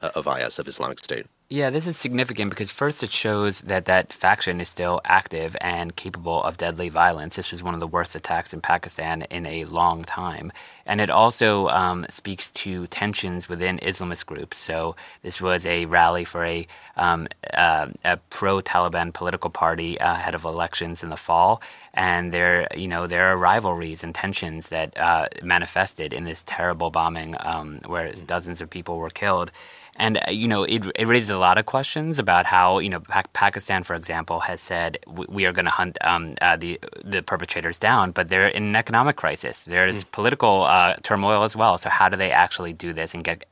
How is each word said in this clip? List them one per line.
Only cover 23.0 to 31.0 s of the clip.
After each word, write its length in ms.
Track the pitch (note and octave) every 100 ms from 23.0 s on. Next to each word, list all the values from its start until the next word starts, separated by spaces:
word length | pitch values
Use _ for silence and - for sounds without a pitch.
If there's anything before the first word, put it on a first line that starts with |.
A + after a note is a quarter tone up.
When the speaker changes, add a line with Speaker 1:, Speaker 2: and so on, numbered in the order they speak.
| F2
Speaker 2:
there 220 | F2 F#2
are 100 | F#2
rivalries 680 | F2+ A2 G2+ E2+ E2 D#2+
and 120 | E2 -
tensions 540 | G2 F#2+ E2+ D#2+ -
that, 280 | D#2+ D#2+ -
uh, 300 | E2+ E2 C#2+ -
manifested 720 | F2+ F2 E2+ F2+ G2 - D2+
in 100 | E2
this 200 | E2+ E2 -
terrible 420 | - F2 E2 E2+
bombing, 460 | E2 E2 E2 D#2+ D#2+
um, 380 | E2 E2 D#2 D2+ -
where 260 | F2 E2 - E2
dozens 340 | F2 F2 E2+
of 120 | D#2+
people 260 | F2+ E2+ E2+
were 140 | E2
killed. 400 | - G2+ F#2 F2 - - - - -
And, 220 | A2+ G#2+
uh, 140 | -
you 160 | G#2+ A#2
know, 160 | G#2
it, 240 | F#2+ A2+ F#2+
it 120 | -